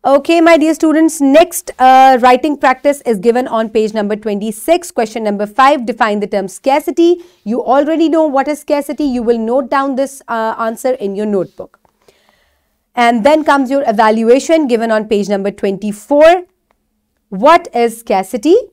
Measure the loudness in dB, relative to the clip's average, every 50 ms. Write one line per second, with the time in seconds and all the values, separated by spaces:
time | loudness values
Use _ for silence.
0 | 0 2 0 0 2 2 2 2 4 4 4 4 2 0 0 0 0 0 2 2
1 | 2 0 0 0 0 2 4 4 4 2 -2 -12 -12 -12 -4 0 4 4 6 6
2 | 6 6 4 4 4 4 2 4 2 -2 -4 0 0 -2 -2 0 _ -2 -2 -2
3 | -4 -4 -4 0 0 0 0 0 -2 -4 -4 -4 -4 -2 -2 -2 -2 -2 -4 -4
4 | -4 -4 -6 -6 -6 -6 -6 -6 -6 -8 -10 -8 -2 0 0 0 -2 -8 -6 -6
5 | -6 -6 -6 -6 -4 -4 -4 -4 -6 -8 0 2 4 4 4 2 -2 -6 -4 -2
6 | -2 -2 -2 -4 -4 -4 -4 -6 -6 -6 -12 -6 _ 0 0 0 -2 -4 0 2
7 | 2 2 2 0 -4 _ _ _ _ -6 -6 -6 -2 0 0 0 2 0 0 0
8 | 0 0 2 0 0 0 0 -2 -2 -2 -6 -8 -4 -4 -4 -4 -4 -8 -6 -4
9 | -4 -4 -4 -4 -2 -2 -2 -2 -2 -2 -2 -2 -2 -2 -4 -4 -2 -4 -4 -4
10 | -4 -6 -8 -16 _ -8 -6 -4 -4 -4 -4 -4 -6 -8 -8 -4 -4 -4 -4 -2
11 | -6 -8 -6 -6 -4 -4 -2 -4 -4 -6 _ _ -20 -20 _ _ _ _ _ _
12 | _ _ _ _ _ _ _ _ _ _ _ _ _ _ _ _ _ _ _ 0
13 | 0 0 0 2 2 2 2 2 2 2 0 0 0 0 -2 -2 -2 -2 0 2
14 | 2 2 2 0 2 2 2 2 2 0 0 0 2 0 -2 -2 -2 -2 -2 -2
15 | -2 -2 -2 -2 -2 -2 -4 -4 -4 -6 -6 -4 -6 -6 -4 -4 -8 -8 -10 -10
16 | -6 _ 2 6 6 6 6 4 -2 _ _ _ _ _ _ _ _ _ _ _
17 | _ _ _ _ _ _ -10 0 2 4 2 2 0 -2 -2 -2 -2 -2 -2 -8
18 | -6 -4 -2 -2 -2 -4 -8 -4 0 2 2 2 0 -4